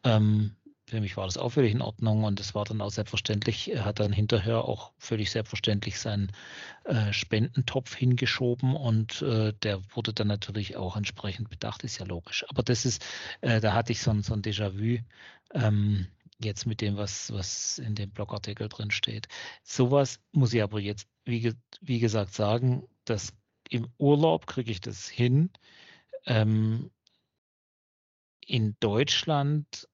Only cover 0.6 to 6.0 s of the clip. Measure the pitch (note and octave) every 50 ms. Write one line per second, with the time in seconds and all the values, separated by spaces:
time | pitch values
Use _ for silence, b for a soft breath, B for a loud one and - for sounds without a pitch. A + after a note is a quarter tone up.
0.6 | _ - _ _ _ - - A2 G#2 F#2+ - - F#2+ F#2+ F#2 - - B2 - D3+
1.6 | C3 A2 G2+ B2+ B2 - A2 - A#2+ A2 A2 A2 A2 G#2 G2 G2+ G2+ - - G#2
2.6 | G2+ - G#2+ G#2+ G#2 G#2 - - G#2 - - G2+ - - G#2+ G#2 G#2+ - A2 -
3.6 | - G3 G#3+ C3 G2+ G2+ G#2 - G#2 G2+ G2+ G2+ G#2 G#2 A#2+ A2 F#2 A2 A2+ A2+
4.6 | - - A2 - - - _ _ - - A2+ G#2+ G#2 - - A2+ A2 - - G#2+
5.6 | - A2+ G#2 G2+ - G#2 G2 -